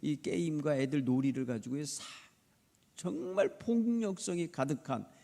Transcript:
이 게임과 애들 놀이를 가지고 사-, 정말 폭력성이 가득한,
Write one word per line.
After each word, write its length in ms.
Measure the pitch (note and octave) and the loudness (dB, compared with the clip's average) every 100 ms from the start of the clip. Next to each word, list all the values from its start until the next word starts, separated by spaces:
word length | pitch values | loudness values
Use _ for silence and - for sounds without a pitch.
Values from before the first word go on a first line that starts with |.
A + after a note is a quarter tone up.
이 180 | - C#3+ | -2 -2
게임과 560 | - D3 E3 D3+ D3 C#3 | -2 0 0 0 0 2
애들 280 | C3+ D3 | 2 2
놀이를 420 | B2+ B2+ C3+ C3 B2+ | 2 2 2 0 -2
가지고 360 | A#2 A#2+ C#3 | -4 -4 -6
사-, 200 | D3 - - - - _ _ _ _ _ _ | -6 -8 -12 -16 -20 _ _ _ _ _ _
정말 640 | - F3+ D#4 F#3 G3+ F#3+ - | -8 -6 -4 -2 2 2 2
폭력성이 920 | - A#3 A3+ A#3 G#3+ F#3+ - F3 E3 | 0 2 4 2 0 -2 -2 -2 -2
가득한, 540 | - C3+ C#3 - A#2+ - - | 0 0 0 -2 -4 -4 -14